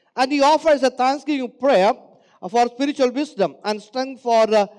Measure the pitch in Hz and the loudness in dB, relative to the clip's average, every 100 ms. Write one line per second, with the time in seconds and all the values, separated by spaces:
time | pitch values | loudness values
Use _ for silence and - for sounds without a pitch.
0 | _ - 262 285 277 302 320 294 262 254 | _ -4 -2 2 2 2 2 2 0 -2
1 | 254 285 285 285 247 - 269 233 196 254 | -2 -2 -4 -6 -6 -4 0 2 2 0
2 | - _ _ _ 180 226 240 240 277 285 | -8 _ _ _ -6 -2 -2 -2 -6 -2
3 | 254 240 294 240 - - 208 214 190 254 | -2 -2 -6 -4 -4 -4 -8 -8 -8 -8
4 | 262 254 240 226 220 214 196 | -8 -8 -2 2 2 2 0